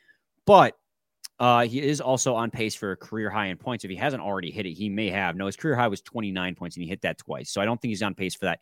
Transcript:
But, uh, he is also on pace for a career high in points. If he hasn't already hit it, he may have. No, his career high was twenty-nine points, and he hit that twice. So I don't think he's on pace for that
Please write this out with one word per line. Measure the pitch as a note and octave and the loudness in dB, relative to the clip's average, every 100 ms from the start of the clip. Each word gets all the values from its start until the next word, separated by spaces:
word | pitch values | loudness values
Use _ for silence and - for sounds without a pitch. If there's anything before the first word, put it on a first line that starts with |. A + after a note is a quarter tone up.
| _ _ _ _ | _ _ _ _
But, | - F#3+ B2 - _ _ _ _ - - | 8 10 10 4 _ _ _ _ -20 2
uh, | B2 A#2+ A#2+ | 6 6 4
he | B2+ | 0
is | C#3+ D3 | -2 0
also | B2+ C3 C3+ | 0 0 2
on | A2+ A#2 | 0 -2
pace | A#2+ A2 | -2 -4
for | - G#2 | -2 -6
a | F2+ | -6
career | - A2 G#2+ | -8 -6 -4
high | G#2+ G2 | -2 -4
in | F2 | -4
points. | C3 A#2 | -6 -8
If | F#2+ | -8
he | F2+ | -4
hasn't | C#3 C3 | -4 -2
already | F2+ F#2+ E2+ | -4 -6 -6
hit | F2 F#2 | -6 -8
it, | |
he | E2 G#2 | -6 -4
may | G2 G#2+ | -2 -2
have. | F#2+ F#2 F2 | -2 -2 -2
No, | G2 | -6
his | |
career | - D#3+ B2 | -4 -2 0
high | A#2 | 0
was | G2 | -2
twenty-nine | - A#2+ G#2 F#2 F2+ E2+ | -8 -8 -6 -4 -6 -6
points, | F2 | -12
and | E2+ | -10
he | E2 | -10
hit | G2 | -4
that | F2+ E2 | -4 -6
twice. | - C#2 D2 | -8 -10 -6
So | G2+ | -2
I | |
don't | G#2 B2 | -2 -2
think | A#2+ | -4
he's | G2 | -4
on | G#2 F#2 | -4 -4
pace | F#2+ | -6
for | - F#2 | -4 -4
that | E2 | -4